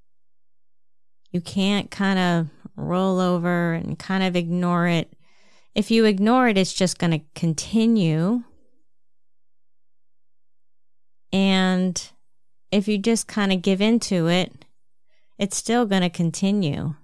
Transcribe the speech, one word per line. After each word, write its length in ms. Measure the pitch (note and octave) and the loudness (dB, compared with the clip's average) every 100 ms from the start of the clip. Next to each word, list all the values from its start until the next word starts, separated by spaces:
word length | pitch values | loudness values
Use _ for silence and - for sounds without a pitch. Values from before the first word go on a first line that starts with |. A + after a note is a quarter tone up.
| - - - - - - - - - - - - - | -20 -20 -20 -20 -20 -20 -20 -20 -20 -20 -20 -20 -10
You 100 | F3 | -8
can't 500 | E3+ G3 G3 G3+ - | -6 -2 0 0 -4
kind 280 | - G3 F#3+ | -2 0 2
of 320 | F3+ E3+ D#3 - - - | 2 0 -2 -8 -18 -10
roll 440 | D3+ F3+ F#3+ F#3 | -4 -2 0 0
over 520 | F3+ F3+ F3 F3 E3+ | 0 0 0 0 -2
and 260 | E3 - D#3+ | -2 -6 -8
kind 240 | - F#3+ | -4 -2
of 140 | F#3+ F3 | 0 -2
ignore 500 | E3+ F3+ F3 F3 F3 | -2 -2 0 0 0
it. 300 | E3+ - - - - - - - | 0 -4 -12 -20 -20 -20 -20 -8
If 160 | - G#3 | -4 0
you 140 | A3+ | 4
ignore 420 | A3 F#3+ G#3 B3+ B3 | 4 4 4 4 4
it, 120 | G3 | 2
it's 160 | F3+ | 0
just 240 | - F#3 - | 0 -2 0
gonna 220 | F3 D#3+ - | 0 0 -4
continue. 1120 | - E3+ D#3 - A3 A3+ A3+ E3 D#3 F3 A#3+ - - - - - - - - - - - - - - - - - - - - - - - - - - - - - | -4 -2 -2 -2 2 4 4 2 2 0 -2 -4 -16 -20 -20 -20 -20 -20 -20 -20 -20 -20 -20 -20 -20 -20 -20 -20 -20 -20 -20 -20 -20 -20 -20 -20 -20 -20 -20 -6
And 800 | F#3+ F#3+ F#3+ F#3 F#3 F#3 E3+ - - - - - - - | 0 2 2 2 0 -2 -4 -10 -18 -20 -20 -20 -20 -4
if 160 | G#3 G#3 | -2 0
you 120 | G#3 | -2
just 280 | G#3+ A3+ - | 0 -2 -2
kinda 300 | - G3 F#3 | -4 -2 0
give 240 | G3 F#3+ | 0 0
into 480 | G#3+ A#3 - F3+ E3 | 2 0 0 0 2
it, 380 | F3 - - - - - - - - - - | 0 -2 -8 -20 -20 -20 -20 -20 -20 -20 -6
it's 180 | G3 - | -4 -4
still 300 | - A#3+ A3 | -2 0 2
gonna 240 | G3 F3+ | 2 0
continue. 840 | - E3+ - G3 G#3 E3 - E3 C#3+ | 0 -2 0 0 0 0 -2 -6 -8